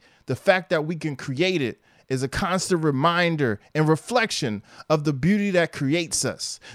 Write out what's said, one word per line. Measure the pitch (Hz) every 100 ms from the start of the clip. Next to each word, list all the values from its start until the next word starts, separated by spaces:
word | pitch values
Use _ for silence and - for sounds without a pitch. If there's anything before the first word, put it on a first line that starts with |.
| _ _ -
the | 127
fact | - 190 175
that | 165 151
we | 165
can | 160 139
create | - 131 185 180
it | 123 - _ _ -
is | 131
a | 131
constant | - 190 185 - 180
reminder | 160 131 160 170 175 160 135 101 _ 151
and | 156
reflection | 160 - 240 226 - 131 104 - - -
of | 151
the | 151
beauty | 139 151 208 202
that | 180 160
creates | - 139 165 165 -
us, | 131 78 - - -